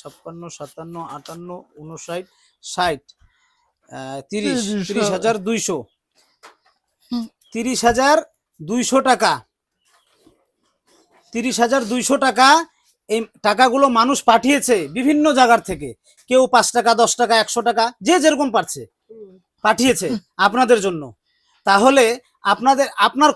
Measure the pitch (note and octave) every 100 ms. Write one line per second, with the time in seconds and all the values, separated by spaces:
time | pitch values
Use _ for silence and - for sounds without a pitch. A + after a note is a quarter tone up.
0 | C#3+ - E3 E3+ E3+ - D3 - E3 E3+
1 | D#3+ F#3 - E3+ F3 F3+ - - D#3 D#3+
2 | - F3 F#3+ _ _ _ - - F3 D3
3 | - _ _ _ _ _ _ _ _ C3
4 | C3 C#3 - G#3 C#4+ B3+ G3+ G#3 F3+ G#3
5 | G#3 F#3 A3 G#3+ F#3+ A3+ - D#3 - _
6 | _ _ _ _ - _ _ _ _ _
7 | _ A#3+ A3+ _ _ A3+ A#3+ B3 A#3 A#3
8 | C4+ D#4+ D#4+ _ _ _ D#3 A#3 A#3+ C4
9 | C4 A#3 G3+ C#3+ - _ _ _ _ _
10 | _ _ _ _ _ _ _ _ _ _
11 | _ _ _ A3+ B3 A3+ A#3 C4+ A3 B3
12 | A3+ C4+ C4 B3+ C4 D#4+ E4 _ _ _
13 | - A3 A3 _ G#3 G#3+ B3+ C4 C#4 A3+
14 | B3 C#4 - A3+ B3+ C#4+ - G#3+ C#3+ F3+
15 | C4 D4+ D4+ C4 B3 A#3 - D#3 C#3+ -
16 | _ _ - B3+ B3+ A#3+ G3+ A#3+ A#3 A3
17 | A3+ - G3+ A3+ G#3+ A#3+ A3 A#3 A3+ -
18 | G3 F4+ D#4 C#4+ C#4 G#3+ - C#3 A2+ _
19 | _ A3 G3+ F#3 _ _ G#3 G#3+ B3+ A#3
20 | F3 A3+ - - G3 A#3 B3+ A#3 F#3+ E3+
21 | C3+ - _ _ _ _ - G3 B3+ C#4
22 | A3+ A#3 - _ G3 G3+ B3 C4+ C4+ -
23 | G#3+ B3+ D4+